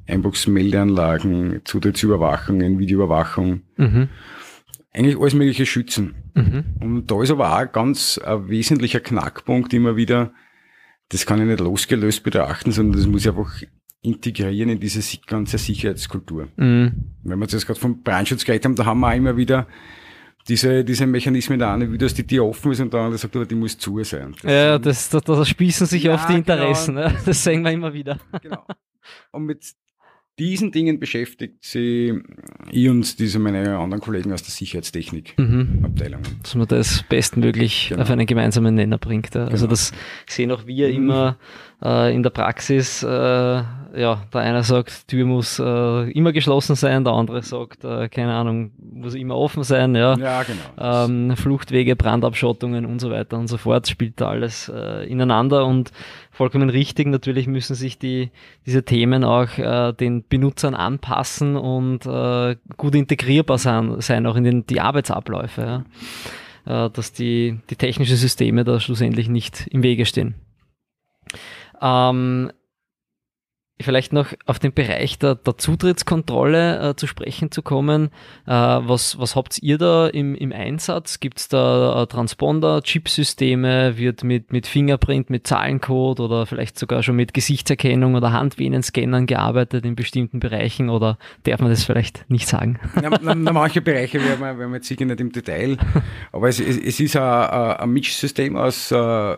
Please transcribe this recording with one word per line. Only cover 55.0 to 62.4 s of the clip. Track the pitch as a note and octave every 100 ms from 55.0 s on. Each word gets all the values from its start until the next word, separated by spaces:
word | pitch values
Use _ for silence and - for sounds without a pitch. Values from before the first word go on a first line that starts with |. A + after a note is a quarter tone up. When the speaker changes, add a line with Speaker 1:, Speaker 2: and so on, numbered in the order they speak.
| G2
Speaker 2:
ineinander, | B2+ B2+ A2+ B2+ C#3 C3
und | C3 B2 - - - -
vollkommen | - B2+ C#3 C3+
richtig, | B2 C#3+ - C#3+
natürlich | C3+ C3+ C3 C3
müssen | C3 B2
sich | C3 C3 -
die, | C3 B2+ B2 - - _ -
diese | C3
Themen | B2 A#2+ A#2 C3
auch, | B2 A#2+ B2 -
äh, | A#2+ A#2+ A#2+
den | A#2 B2 A#2+ -
Benutzern | C3+ C#3 - D3
anpassen | C3 F2+ C#3 - - - - C#3+ C#3+
und, | B2+ B2+ B2+ B2+ C3
äh, | B2+ B2 B2